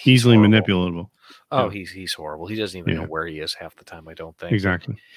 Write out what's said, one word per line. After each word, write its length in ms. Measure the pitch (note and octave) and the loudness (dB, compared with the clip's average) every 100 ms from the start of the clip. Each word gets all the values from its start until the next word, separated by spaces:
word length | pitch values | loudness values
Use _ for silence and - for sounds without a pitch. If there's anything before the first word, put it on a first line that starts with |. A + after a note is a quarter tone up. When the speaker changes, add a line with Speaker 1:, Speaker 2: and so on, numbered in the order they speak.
| - | 4
Speaker 1:
Easily 300 | B2+ A#2+ A2+ | 6 8 8
Speaker 2:
horrible. 220 | G#2 A2 | 8 6
Speaker 1:
manipulatable. 520 | G2+ F#2 F2+ E2+ F#2+ _ _ - _ | 4 0 -2 -4 -10 _ _ -20 _
Speaker 2:
Oh, 120 | C#3 A2 | -2 -2
Speaker 1:
Yeah. 40 | |
Speaker 2:
he's, 180 | G2 F2+ | -6 -14
he's 200 | F#2+ F2+ | -12 -12
horrible. 320 | - D2+ D#2 F2+ | -10 -10 -12 -8
He 100 | A2 | -6
doesn't 220 | G2+ F#2 | -8 -6
even 160 | E2+ | -4
know 60 | D#2+ | -4
Speaker 1:
Yeah. 40 | D#2+ | -6
Speaker 2:
where 200 | D#2+ E2 | -8 -8
he 120 | D2+ | -8
is 140 | D#2 | -10
half 220 | - E2 - | -12 -16 -20
the 80 | |
time, 240 | _ E2+ D#2+ | _ -20 -20
I 60 | |
don't 220 | E2 E2 - | -18 -18 -14
think. 140 | F2 | -4
Speaker 1:
Exactly. 440 | G#2 G2 F2 - - _ | -2 0 -2 -6 -14 _